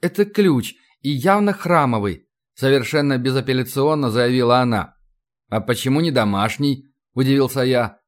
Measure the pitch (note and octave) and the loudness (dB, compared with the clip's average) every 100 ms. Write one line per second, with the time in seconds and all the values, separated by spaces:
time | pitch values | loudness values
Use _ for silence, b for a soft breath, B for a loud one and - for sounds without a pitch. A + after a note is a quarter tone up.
0 | F3 - G#3 - G3 C3+ A2 - b b | -6 -2 -2 2 2 2 -2 -10 b b
1 | C3+ C#3+ D#3+ G3+ G#3 G3+ E3+ E3+ C#3 A2+ | -6 -2 2 2 2 -2 0 2 2 0
2 | G2+ E2 _ _ _ - C3 C#3 A#2 D#3 | -2 -6 _ _ _ -4 2 2 0 -2
3 | C#3+ C3+ B2 C3 C3 B2+ B2+ - C#3 D3+ | 0 0 -2 -2 -2 -2 -2 -2 0 0
4 | C3+ A2+ B2 B2+ A#2+ B2 B2 A2 F2 _ | 0 0 2 2 4 4 2 -2 -4 _
5 | _ _ _ _ _ A2 G#2+ A#2+ C3+ C#3 | _ _ _ _ _ -6 -2 -4 0 0
6 | E3+ B2+ G#2+ G2+ G#2+ A2 C#3+ C3+ - _ | 0 0 0 0 -2 -2 -4 -4 -8 _
7 | _ - C3 C#3 C3 C3+ B2+ B2+ A2+ - | _ -2 0 2 0 0 0 0 -2 -6